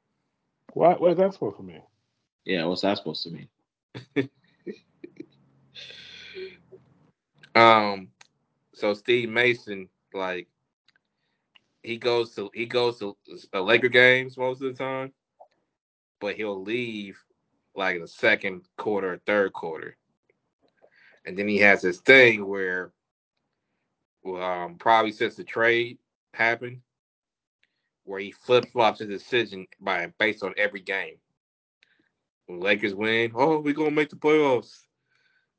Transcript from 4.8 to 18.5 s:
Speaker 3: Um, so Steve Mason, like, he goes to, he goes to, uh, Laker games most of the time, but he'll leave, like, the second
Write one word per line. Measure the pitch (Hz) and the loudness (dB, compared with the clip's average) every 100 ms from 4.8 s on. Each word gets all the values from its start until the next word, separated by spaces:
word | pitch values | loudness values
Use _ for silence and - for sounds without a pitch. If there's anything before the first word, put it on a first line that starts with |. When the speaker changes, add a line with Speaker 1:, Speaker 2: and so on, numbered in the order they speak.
| _ _ - - - _ _ _ _ - - - - - - - 190 - _ - _ _ _ _ _ _ - | _ _ -20 -20 -20 _ _ _ _ -20 -20 -20 -20 -20 -20 -16 -16 -18 _ -20 _ _ _ _ _ _ 0
Speaker 3:
Um, | 113 113 110 104 98 95 _ - _ _ _ _ | 6 8 8 4 -4 -12 _ -20 _ _ _ _
so | - 107 | -6 -4
Steve | 104 - 123 113 | -2 0 0 0
Mason, | 113 123 117 - 98 92 _ _ | 2 2 0 -6 -14 -14 _ _
like, | 95 92 90 87 _ _ _ _ _ _ _ _ _ _ _ _ _ | -8 -6 -6 -12 _ _ _ _ _ _ _ _ _ _ _ _ _
he | 117 117 | -12 -6
goes | 120 120 113 - | 0 0 -2 -6
to, | 101 | -10
he | 107 117 | -8 -4
goes | 120 120 113 | -2 -2 -2
to, | 101 98 - - - | -10 -12 -18 -20 -8
uh, | 98 | -4
Laker | 95 120 123 | 2 2 4
games | 123 127 127 127 127 | 6 6 6 0 -6
most | 127 131 | -6 -4
of | 135 | -8
the | 127 | -8
time, | 135 131 135 - _ _ - _ _ _ _ _ _ _ | -8 -8 -10 -14 _ _ -20 _ _ _ _ _ _ _
but | 101 95 | -8 -6
he'll | 107 98 | -6 -8
leave, | 98 120 120 107 101 92 _ _ _ _ _ | -6 -6 -6 -8 -12 -16 _ _ _ _ _
like, | 98 95 87 | -6 -4 -4
the | 82 | -8
second | - 113 104 101 | -2 0 0 -2